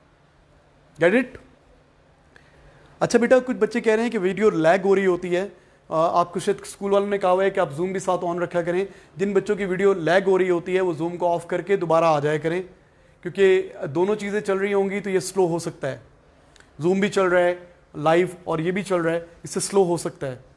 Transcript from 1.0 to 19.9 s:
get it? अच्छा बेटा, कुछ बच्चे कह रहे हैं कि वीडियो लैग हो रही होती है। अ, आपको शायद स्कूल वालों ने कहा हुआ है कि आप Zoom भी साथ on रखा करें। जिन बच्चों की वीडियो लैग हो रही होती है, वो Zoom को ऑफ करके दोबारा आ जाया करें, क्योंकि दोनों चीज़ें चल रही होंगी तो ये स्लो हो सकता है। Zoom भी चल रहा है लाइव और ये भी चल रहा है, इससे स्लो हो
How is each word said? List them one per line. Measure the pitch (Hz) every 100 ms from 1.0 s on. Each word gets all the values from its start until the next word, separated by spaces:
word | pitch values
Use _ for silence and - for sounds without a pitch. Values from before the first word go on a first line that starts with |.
get | 170
it? | 233 254 - - _ _ _ _ _ _ _ _ - _ _ - - - -
अच्छा | 160 233
बेटा, | 233 254
कुछ | 254 196
बच्चे | 214 240
कह | 226
रहे | 220
हैं | 233
कि | 220
वीडियो | 185 185 214
लैग | 165 160 190
हो | 196
रही | 190
होती | 190 175 180
है। | 175 196 - _ _ -
अ, |
आपको | 160 170 175 170 190
शायद | 202 196
स्कूल | - - 196
वालों | 202 202
ने | 202
कहा | 185
हुआ | 185
है | 196
कि | 196
आप | 170 139
Zoom | 185
भी | 190
साथ | 185 180
on | 180 175
रखा | 170 175
करें। | 170 175 196 - - 151
जिन | 196
बच्चों | 196 196 202
की |
वीडियो | 196 185 196
लैग | 190 156 185
हो | 190 185
रही | 185
होती | 170 175
है, | 185
वो | 185
Zoom | 147 170 175
को | 175
ऑफ | 170 170
करके | 180 170 196
दोबारा | 170 165 165
आ | 151
जाया | 147 151
करें, | 160 175 180 - _ _ _ _
क्योंकि | 175 190 190 190 190 - -
दोनों | 147 190
चीज़ें | 208 202 208
चल | 208 190
रही | 202
होंगी | 202 196 202
तो | 196
ये | 185
स्लो | 180 190 180
हो | 170
सकता | 165 - 139
है। | 127 - _ _ _ _ _ - -
Zoom | 165 190
भी | 208
चल | 196 185
रहा | 180
है | 175 180 - - _ 156
लाइव | 151 170 180 180 -
और | 160
ये | 165
भी | 185
चल | 185 180
रहा | 165
है, | 170 170 -
इससे | - 196
स्लो | - 196
हो | 175